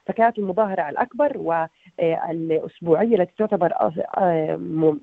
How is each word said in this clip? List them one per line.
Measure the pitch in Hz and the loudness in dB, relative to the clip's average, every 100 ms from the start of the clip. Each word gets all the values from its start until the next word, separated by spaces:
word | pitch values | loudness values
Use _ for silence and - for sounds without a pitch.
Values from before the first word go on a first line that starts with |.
| - | -6
فكانت | 202 233 226 | 2 2 2
المظاهرة | 190 180 208 185 151 | -2 0 0 -2 -4
الأكبر | - 254 247 294 220 | -4 -4 0 -2 -2
والأسبوعية | 165 165 160 _ 180 - 170 160 170 165 165 156 - - 170 160 233 202 | -2 -2 -4 _ _ -2 -2 0 -4 -4 -2 -2 -4 -6 0 2 4 2
التي | 180 - | 0 -2
تعتبر | 214 190 170 | -2 0 0
أص-، | - 107 160 - - | 0 -2 -2 -4 0
آه، | 185 165 156 160 | 2 2 0 -4
م-، | 170 156 160 147 | -4 2 2 2